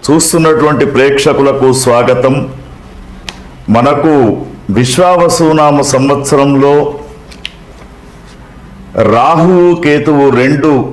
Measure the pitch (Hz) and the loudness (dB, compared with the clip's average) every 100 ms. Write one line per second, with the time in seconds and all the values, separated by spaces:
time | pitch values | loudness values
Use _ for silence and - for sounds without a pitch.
0 | - 160 - 170 160 156 151 147 139 123 | 0 0 0 0 0 2 0 0 0 2
1 | 135 139 151 131 139 135 131 123 127 120 | 0 2 0 2 0 2 0 0 0 0
2 | 127 127 131 139 - - - - - - | 0 0 0 -2 -6 -14 -20 -20 -20 -20
3 | - - - - - - - 113 135 143 | -20 -18 -18 -18 -20 -14 -2 0 2 0
4 | 156 147 113 - - - - 101 123 - | 2 2 2 -2 -8 -14 -4 -2 0 0
5 | 180 180 170 165 160 156 151 143 135 131 | 2 2 2 2 0 2 2 0 0 0
6 | 139 139 - 143 143 139 139 147 175 - | 0 -2 0 0 2 2 2 2 -2 -8
7 | - - - - - - - - - - | -16 -20 -20 -20 -20 -20 -20 -20 -20 -20
8 | - - - - - - - - - - | -20 -20 -20 -20 -20 -20 -20 -20 -10 -2
9 | 104 113 143 165 175 180 175 165 147 147 | 0 2 2 2 2 4 2 2 0 0
10 | 156 147 139 120 131 147 156 135 101 | 0 2 2 2 0 0 0 0 -2